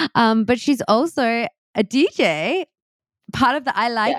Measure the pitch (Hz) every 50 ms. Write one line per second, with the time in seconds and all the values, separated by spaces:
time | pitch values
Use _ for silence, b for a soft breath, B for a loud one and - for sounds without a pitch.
0 | 330 B - - 233 220 220 226 220 202 247 233 - - 285 226 - - 208 226
1 | 285 330 - - 254 226 233 233 233 - _ _ _ _ - - 214 190 - 262
2 | 311 415 - - - 190 156 151 160 202 311 381 349 _ _ _ _ _ _ _
3 | _ _ _ _ _ - - - - 240 262 302 254 - - 190 220 240 233 226
4 | 214 214 285